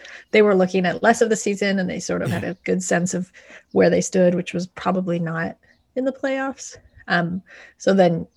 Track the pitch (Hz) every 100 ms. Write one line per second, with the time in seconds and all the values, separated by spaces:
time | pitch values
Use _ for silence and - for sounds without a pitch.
0 | - - - 214 208 190 185 190 180 180
1 | 214 226 220 214 208 202 202 196 180 180
2 | - 180 170 175 175 180 - 185 185 180
3 | 180 180 185 - - - _ 190 180 175
4 | - 190 180 175 175 175 185 - 190 185
5 | 185 175 165 165 175 - _ _ _ 254
6 | 262 262 269 269 269 254 - - _ -
7 | - 175 170 185 - - - _ - 196
8 | 175 165 170